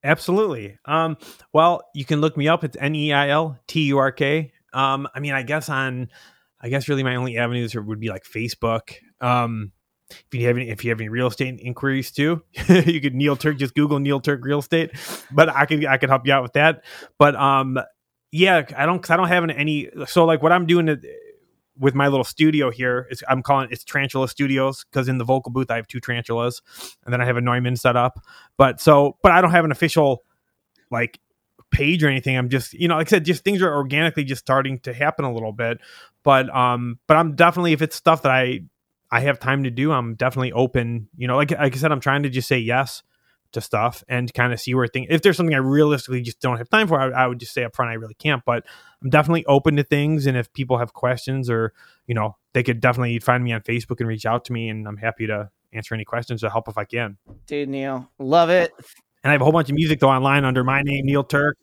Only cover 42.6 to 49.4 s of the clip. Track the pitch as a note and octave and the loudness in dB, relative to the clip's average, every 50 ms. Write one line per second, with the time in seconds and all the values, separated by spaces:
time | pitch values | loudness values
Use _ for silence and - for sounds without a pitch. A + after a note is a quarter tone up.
42.6 | A#2 A2 A#2 C3 C3+ B2 - - _ _ _ _ _ _ _ _ _ _ - A#2 | 0 0 0 0 0 -2 -6 -16 _ _ _ _ _ _ _ _ _ _ -10 -10
43.6 | - - - G#2+ A2 A#2+ A#2+ - - _ C3 B2 B2 A#2+ - - B2 B2 A#2+ A2+ | -8 -4 -2 0 0 -2 -2 -6 -10 _ -4 -4 -4 -4 0 0 0 0 0 -4
44.6 | - - B2 C3 B2 A#2 _ C3 C3 - D#3+ D#3+ D#3+ G3+ F3+ - F3+ E3 D3+ C3+ | -6 -4 -2 -2 -2 -2 _ -6 -4 0 -2 4 4 4 2 4 0 0 2 2
45.6 | C3 C3 C#3 D3 D#3 D3+ D3 C3+ - - B2+ B2+ A#2+ A#2 A2+ _ - C3 B2 A2+ | 2 2 4 4 4 4 2 0 -2 -4 -6 -4 -4 -6 -10 _ -4 -4 -4 -4
46.6 | A#2+ _ - G#3+ A3 F3+ D#3+ C#3 C3+ C3 B2 B2+ C3 B2 B2 A#2+ A#2+ - - C3+ | -4 _ 2 2 2 2 2 0 0 -2 0 0 0 0 0 -6 -10 -10 -6 -6
47.6 | B2 A#2 - - B2+ A#2 A2+ A2+ A2+ G#2+ A2 _ - D3+ D3 B2 - - A#2+ A#2 | -6 -6 -4 -4 -4 -4 -4 -8 -10 -14 -18 _ -2 -2 -2 -2 -2 -2 -2 -2
48.6 | - - - - - - _ _ - C3 B2 D3+ D3 C#3+ E3+ E3 | -4 -10 -20 -20 -20 -20 _ _ -4 2 2 4 4 4 0 0